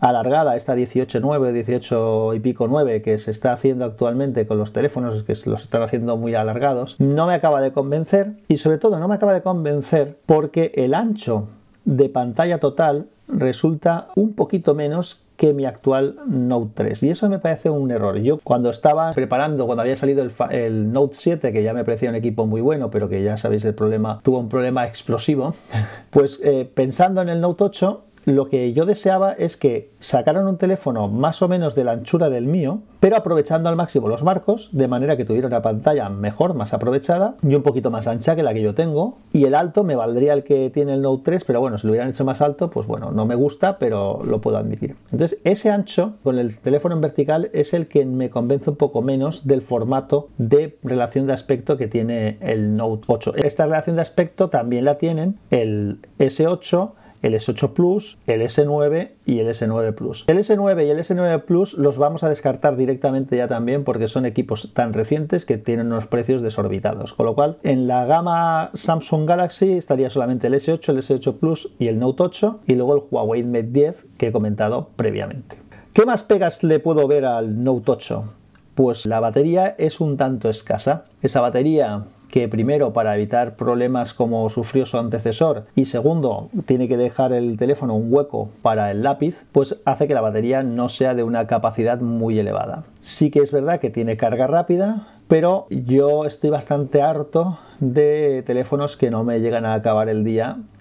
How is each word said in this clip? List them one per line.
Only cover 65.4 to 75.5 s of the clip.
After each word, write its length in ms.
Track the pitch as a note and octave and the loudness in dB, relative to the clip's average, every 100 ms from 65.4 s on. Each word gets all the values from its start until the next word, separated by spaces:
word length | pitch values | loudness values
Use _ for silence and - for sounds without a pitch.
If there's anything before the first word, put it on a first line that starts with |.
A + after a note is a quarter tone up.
| - | -2
que 100 | A2+ | -4
tienen 300 | A2+ A#2 A#2 | -2 -2 -2
unos 200 | A2+ A2 | -4 -2
precios 360 | A#2+ A2+ C3 | -2 0 0
desorbitados. 720 | A2+ A2 G2+ G2 G#2 G#2 A2+ | -2 -2 -4 -2 -4 -4 -6
Con 100 | - | -2
lo 100 | A2+ | 0
cual, 220 | A2+ D3 D#3+ | 2 0 0
en 260 | D#3+ C3 B2 | -2 0 2
la 160 | B2 | 0
gama 640 | B2 D#3+ F3 E3+ E3+ D#3+ E3+ | 2 2 2 0 2 0 -4
Samsung 520 | - - D#3+ - D#3 D#3 | -4 -2 -2 0 0 2
Galaxy 460 | F3 F3 - F#3+ | 0 0 0 0
estaría 380 | F3+ - C3 B2+ | 2 0 0 0
solamente 380 | C#3 A#2+ B2 A#2+ | 0 -2 0 0
el 60 | |
S 160 | C#3 D3+ | 0 0
ocho, 220 | D#3+ - | -2 0
el 60 | C3+ | -2
S 160 | C3 | 0
ocho 240 | C3 C3+ - | 0 -2 0
Plus 320 | D#3+ D#3 - - | 0 -2 -6 -4
y 100 | A#2 | -2
el 100 | A2 | 0
Note 260 | B2+ C3 | 0 0
ocho 360 | F3+ - G#3+ G#3+ - | -2 0 -2 -2 0
y 80 | |
luego 200 | B2+ B2+ | 2 2
el 80 | C#3+ C#3+ | 2 0
Huawei 320 | A#2+ G#2+ A#2 | -2 0 -2
Mate 260 | A#2+ A#2+ A2+ | 0 -2 0
diez 340 | C3+ D3+ - - - | 2 2 0 -16 -4
que 80 | A#2 | -2
he 60 | |
comentado 580 | A2+ G#2 G#2 G#2+ B2 - | 0 -2 0 -2 -2 -6
previamente. 640 | - A2 G2+ G2 - - | -4 -4 -4 -6 -10 -16